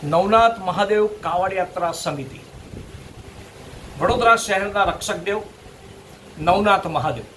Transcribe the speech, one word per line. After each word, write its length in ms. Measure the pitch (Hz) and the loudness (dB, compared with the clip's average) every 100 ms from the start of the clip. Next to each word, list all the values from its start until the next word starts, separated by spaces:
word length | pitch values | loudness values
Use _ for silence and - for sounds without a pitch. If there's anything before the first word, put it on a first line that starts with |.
નવનાથ 560 | 147 165 196 226 226 226 | 0 2 4 6 6 2
મહાદેવ 480 | 185 175 202 208 214 208 | -4 0 2 2 2 -2
કાવડ 320 | 170 175 190 | -4 0 0
યાત્રા 400 | 190 180 - 175 | -2 -4 -2 -4
સમિતિ, 480 | 165 - 143 131 - - - - - - - - - - - - - - - - - | -4 -6 -6 -8 -14 -18 -20 -16 -16 -14 -16 -18 -18 -20 -20 -20 -18 -18 -18 -16 -2
વડોદરા 380 | 262 233 233 226 | 0 4 6 6
શહેરના 480 | - 190 202 202 | 4 0 0 0
રક્ષક 320 | 185 165 - 185 | 0 0 -6 -6
દેવ 240 | 175 208 208 - - - - - - - - - | -4 -4 -6 -18 -20 -20 -20 -20 -20 -20 -20 -4
નવનાથ 480 | 156 190 208 196 175 | 2 2 4 2 2
મહાદેવ. 400 | 151 143 127 - | -2 -2 -4 -8